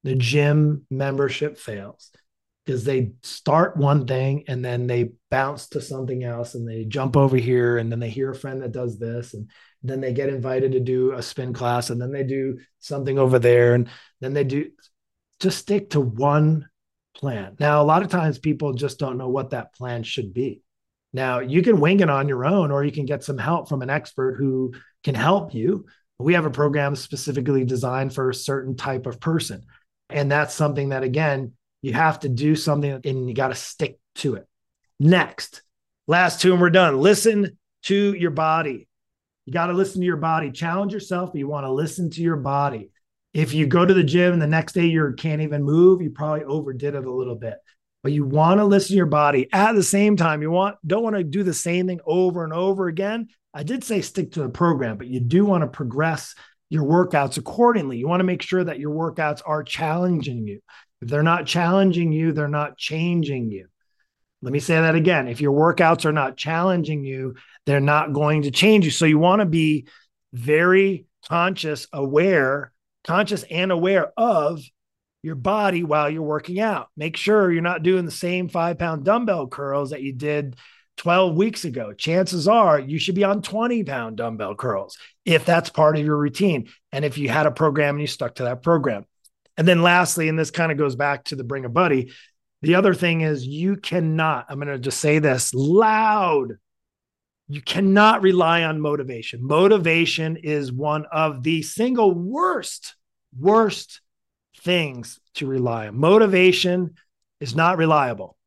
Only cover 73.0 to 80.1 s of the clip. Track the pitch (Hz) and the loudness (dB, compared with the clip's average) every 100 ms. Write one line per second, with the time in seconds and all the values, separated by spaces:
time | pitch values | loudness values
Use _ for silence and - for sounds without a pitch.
73 | - 175 208 208 - 165 190 175 185 190 | -2 0 0 -4 -6 -4 -2 0 2 2
74 | 156 - 233 180 156 165 131 _ _ _ | 0 0 2 2 0 -4 -14 _ _ _
75 | _ _ 156 143 127 214 202 175 165 151 | _ _ -12 -6 -2 0 0 0 0 0
76 | 147 156 151 151 160 180 220 190 - - | 0 -2 -4 -4 -4 -4 -2 -2 -8 -8
77 | 156 - 196 214 185 165 170 175 160 185 | -8 -4 2 4 4 2 0 0 2 2
78 | 170 - 175 180 180 175 170 170 170 160 | 0 -6 -4 -4 -4 -2 -2 -2 -4 -2
79 | 143 226 226 175 131 - 139 139 139 143 | 2 2 2 -2 -4 -8 -4 -4 -4 -6
80 | 135 | -8